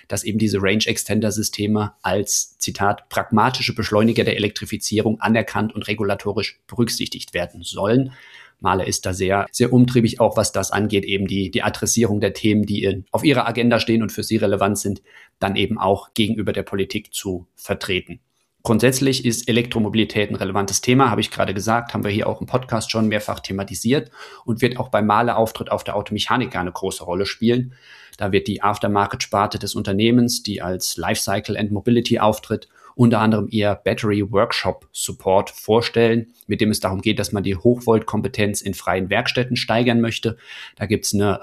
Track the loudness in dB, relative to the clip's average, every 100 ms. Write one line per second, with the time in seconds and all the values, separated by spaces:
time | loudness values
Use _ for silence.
0 | -8 -6 -4 0 2 2 2 2 0 -2
1 | -2 0 0 -2 -4 -2 0 0 -2 _
2 | -4 -2 -2 -4 -4 -6 -8 -2 -2 -2
3 | -4 -4 0 2 2 2 -4 -2 0 4
4 | 4 4 2 2 -2 -4 -8 -8 -2 0
5 | 0 0 0 0 0 -2 -4 -4 -6 -4
6 | -2 -2 -4 -4 -6 -8 -12 -2 -2 -2
7 | -6 -8 -8 -6 -6 -8 -12 -4 2 2
8 | 2 -8 -20 -20 -20 _ 0 0 0 -4
9 | -4 -2 2 0 0 0 4 6 6 4
10 | 2 4 2 2 0 -2 -2 -2 0 0
11 | 0 -4 -2 -2 -2 -2 -2 -2 0 2
12 | 2 2 -2 0 2 2 2 0 -2 -2
13 | -4 0 2 2 0 0 2 2 2 2
14 | 0 -4 -2 0 2 2 2 0 -2 -6
15 | _ -20 -20 -4 -2 0 -2 0 0 0
16 | -2 -2 0 0 -4 -4 -6 -4 -4 -6
17 | -8 -10 -6 -8 -10 _ -6 -6 -2 -4
18 | -4 -18 _ _ _ _ 0 4 4 4
19 | 0 2 0 -2 0 0 0 -2 0 0
20 | 0 0 -2 -2 -4 -2 -2 -2 2 4
21 | 4 2 -2 -2 -2 -2 0 -2 -2 -4
22 | -2 0 -2 -4 -2 -4 -2 -4 -2 0
23 | 0 0 -4 -8 -6 -6 -6 -4 0 0
24 | -2 -16 -20 -16 -6 0 0 0 0 2
25 | 4 4 4 2 0 -2 -4 -4 -2 -6
26 | -4 -4 0 0 0 -4 -6 -4 -6 -6
27 | -6 -2 -2 0 2 2 0 -8 -20 -20
28 | -20 -8 0 0 0 0 0 0 0 0
29 | 0 -2 -2 0 0 -2 -6 -6 -2 2
30 | 4 4 4 0 -6 -6 -4 -4 -6 -4
31 | -4 -2 -2 -4 -4 -4 -2 -2 2 2
32 | 2 2 2 2 -2 -6 -6 _ -14 4
33 | 4 6 4 2 0 0 0 0 -2 -2
34 | 0 0 0 2 0 0 -4 -6 _ -10
35 | -8 -4 2 2 2 -8 2 2 4 2
36 | 4 4 -2 _ -6 0 0 0 -2 -2
37 | -2 -2 -2 -2 -2 2 2 2 4 2
38 | 2 -4 -4 0 -2 -2 -6 -6 -2 -2
39 | 0 0 0 -2 -2 -2 0 2 2 2
40 | 0 -2 -6 -6 -14 -18 -18 -8 -2 0
41 | 0 0 2 0